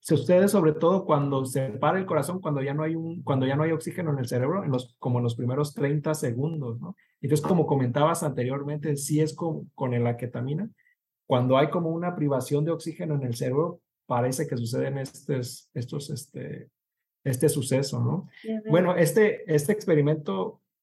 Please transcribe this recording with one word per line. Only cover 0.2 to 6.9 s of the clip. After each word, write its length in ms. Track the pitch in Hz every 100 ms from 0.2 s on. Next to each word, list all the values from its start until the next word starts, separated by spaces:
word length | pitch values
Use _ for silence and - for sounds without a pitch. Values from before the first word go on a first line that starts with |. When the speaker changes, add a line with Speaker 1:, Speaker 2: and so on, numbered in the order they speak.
| - 180 196
Speaker 1:
sobre 200 | 202 160
todo 320 | 151 165 190
cuando 400 | 190 151 143 135
se 240 | 131 135 135
para 280 | 107 151 185
el 80 | 190
corazón, 340 | 156 143 180
cuando 220 | 180 143
ya 100 | 139
no 100 | 143
hay 100 | 156
un, 280 | 165 165 170
cuando 220 | 147 135 131
ya 100 | 139
no 80 |
hay 80 | 160
oxígeno 400 | 156 175 180 165
en 80 | 139
el 80 | 120
cerebro, 360 | 127 131 190
en 60 | 160
los, 240 | 151 - _
como 200 | 135 120
en 60 |
los 100 | 120
primeros 400 | 117 123 131 147
treinta 400 | - 139 151 147
segundos, 680 | 151 135 117 147 160 127 117
¿no? 160 | 170